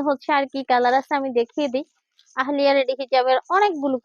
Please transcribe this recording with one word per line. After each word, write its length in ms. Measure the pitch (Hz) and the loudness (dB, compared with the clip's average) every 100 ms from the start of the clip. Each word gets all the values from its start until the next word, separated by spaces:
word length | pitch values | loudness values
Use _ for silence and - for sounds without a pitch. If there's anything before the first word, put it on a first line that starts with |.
| 285 | -2
হচ্ছে 220 | 269 - 285 | -4 -2 -2
আর 60 | 277 | -2
কি 80 | 269 262 | -8 0
কালার 240 | 247 247 262 | 2 2 0
আছে 120 | 269 285 | 0 -4
আমি 120 | 269 240 | -2 -2
দেখিয়ে 300 | 233 - 285 | -2 -2 -2
দিই। 100 | 254 302 _ _ _ _ 269 | -4 -8 _ _ _ _ -6
আহলিয়া 360 | 262 285 277 277 | -4 0 2 2
রেডি 160 | 247 254 | 0 -4
হিজাবের 380 | 262 262 254 262 - 359 | 0 0 2 0 2 0
অনেকগুলো 400 | 415 320 285 262 | 2 0 -4 -2